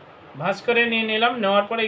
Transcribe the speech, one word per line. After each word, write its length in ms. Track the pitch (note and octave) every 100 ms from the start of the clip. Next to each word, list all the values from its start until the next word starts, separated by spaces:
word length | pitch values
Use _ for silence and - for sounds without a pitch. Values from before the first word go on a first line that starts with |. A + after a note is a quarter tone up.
| - - - C3+
ভাঁজ 160 | E3+ F#3+ -
করে 160 | A#3 A#3
নিয়ে 120 | A3+ A3
নিলাম। 200 | G#3+ A#3 B3+
নেওয়ার 220 | G3 G3+ G3+
পরে 120 | A3+